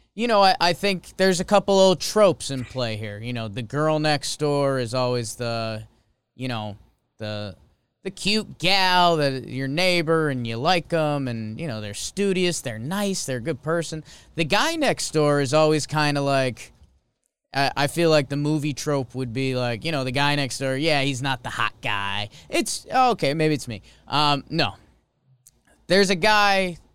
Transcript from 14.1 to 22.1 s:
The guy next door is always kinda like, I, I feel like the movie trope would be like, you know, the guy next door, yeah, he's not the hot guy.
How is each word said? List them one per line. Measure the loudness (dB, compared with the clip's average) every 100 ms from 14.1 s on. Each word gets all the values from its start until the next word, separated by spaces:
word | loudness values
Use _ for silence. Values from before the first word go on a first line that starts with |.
| -20 -8 -4
The |
guy | 0 2 2 0
next | 0 0 -2
door | 0 2 2
is | 2
always | 4 4 2 0
kinda | 0 0 0
like, | 0 0 0 -4 -14 _ -20 _ _ _ _ _ _
I, | -2 0 0
I | -2
feel | 2 4
like | 4 2
the | -2
movie | -2 -2 -2
trope | -4 -2 -2 -4
would | -8 -6
be | -4 -2
like, | -2 -2 -4
you | -4
know, | -4
the | -2
guy | 0 2
next | 2 -2 -4
door, | -4 0
yeah, | 2 2
he's | 0 -2
not | -2 -4
the | -4
hot | -2 -2 -2
guy. | -4 -2 -2